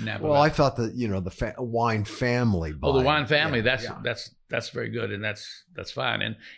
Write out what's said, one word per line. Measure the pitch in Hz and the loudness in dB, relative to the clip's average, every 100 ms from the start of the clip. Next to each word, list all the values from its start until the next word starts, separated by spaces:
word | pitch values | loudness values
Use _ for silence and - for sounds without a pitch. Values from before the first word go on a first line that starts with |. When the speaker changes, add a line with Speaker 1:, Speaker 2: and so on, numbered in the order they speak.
Speaker 1:
Napa | 110 104 | -6 -2
Speaker 2:
Well, | 151 | 2
Speaker 1:
Valley. | 143 151 | 6 6
Speaker 2:
I | |
thought | 156 139 127 | 6 2 4
that, | 113 | -2
you | 123 113 | -2 -2
know, | 95 | 0
the | 92 | -2
fa-, | - 110 - | -4 -6 -4
wine | 123 117 117 110 | -4 0 2 2
family | 101 - 123 123 117 92 80 76 | -2 -2 0 2 4 2 0 -2
Speaker 1:
Oh, | 139 | 2
the | 135 | 4
Speaker 2:
buying. | 131 | 4
Speaker 1:
wine | 151 117 | 2 2
family. | 147 156 127 | 2 2 2
Speaker 2:
Yeah, | |
Speaker 1:
That's, | 110 123 | 2 0
Speaker 2:
yeah. | 113 - | -4 -6
Speaker 1:
that's, | 117 117 - _ - | -6 -6 -10 _ -6
that's | 120 - | -6 -4
very | 120 113 | -6 -6
good, | 113 110 | -4 -4
and | 101 | -4
that's, | 107 104 - - _ | -6 -6 -12 -18 _
that's | - - | -14 -10
fine. | - 127 110 | -4 -2 -2
And, | 110 110 - | -4 -6 -12